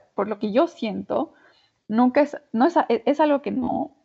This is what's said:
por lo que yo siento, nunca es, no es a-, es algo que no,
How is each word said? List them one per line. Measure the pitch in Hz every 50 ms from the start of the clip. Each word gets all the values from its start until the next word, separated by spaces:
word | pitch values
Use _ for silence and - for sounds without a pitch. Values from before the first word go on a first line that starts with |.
| _ _ _
por | - 196 208
lo | 214 208
que | 220 208 196
yo | 254 339
siento, | 330 - - 240 220 190 196 190 - 208 226 285 - _ _ _ _ _ _ _ _ _ _ _ -
nunca | 208 226 247 254 247 285 294
es, | 285 - - _ _ -
no | 226 254
es | 339 339
a-, | 320 - -
es | 233 226 - 254 294 294
algo | 311 302 285 277 285
que | -
no, | 208 262 254 - - 240 277 - _ _